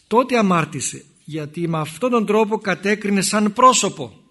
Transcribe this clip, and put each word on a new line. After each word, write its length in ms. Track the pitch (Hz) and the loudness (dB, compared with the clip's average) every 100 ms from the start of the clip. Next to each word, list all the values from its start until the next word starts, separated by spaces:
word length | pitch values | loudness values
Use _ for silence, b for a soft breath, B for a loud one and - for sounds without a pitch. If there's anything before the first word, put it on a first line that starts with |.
| _ | _
Τότε 300 | 220 254 240 | 0 2 2
αμάρτησε, 680 | 196 175 156 143 - 135 - _ | 2 2 0 -6 -8 -10 -20 _
γιατί 440 | - 156 147 170 170 | -12 -10 -10 -6 -4
με 100 | 160 | -4
αυτόν 320 | 156 - 247 | -6 -4 0
τον 160 | 240 202 | 0 2
τρόπο 320 | 208 214 220 | 2 2 -2
κατέκρινε 640 | 196 175 196 208 202 196 | -2 -2 -2 -2 0 0
σαν 320 | - 208 208 | 0 0 0
πρόσωπο. 680 | 208 254 226 196 156 120 - _ | 4 4 4 0 -6 -12 -14 _